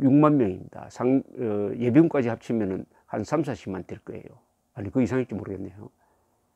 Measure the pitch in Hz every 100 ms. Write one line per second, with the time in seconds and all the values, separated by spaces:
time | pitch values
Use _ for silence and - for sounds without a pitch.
0 | 135 143 151 147 104 92 - - - -
1 | 123 135 - - 117 104 104 120 120 117
2 | 165 143 117 113 - 117 98 95 - _
3 | - 110 101 151 143 113 - 92 85 95
4 | - 90 - - _ _ _ - 101 131
5 | 113 131 123 101 104 95 95 95 110 _
6 | _ _ _ _ _